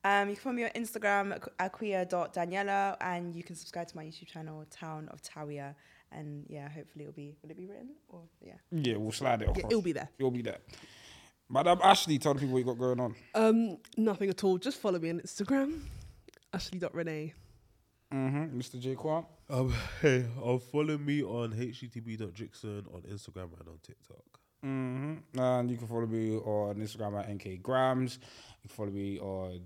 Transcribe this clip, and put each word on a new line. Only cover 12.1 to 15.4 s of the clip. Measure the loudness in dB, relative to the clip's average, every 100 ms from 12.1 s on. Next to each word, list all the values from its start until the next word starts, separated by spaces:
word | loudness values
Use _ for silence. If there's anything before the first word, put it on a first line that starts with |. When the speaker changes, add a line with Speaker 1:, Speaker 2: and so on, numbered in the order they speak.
| 4
Speaker 2:
tell | 4
the | 4
people | 4
what | 2
you | 2
got | 2
going | 2 2
on. | 0 -4 -2
Speaker 3:
Um, | 4 8 8 4 -2 -6 2
nothing | 2 2 0
at | 2
all. | 4 4
Just | 2 0
follow | 0 0
me | 0
on | -2
Instagram, | -6 -6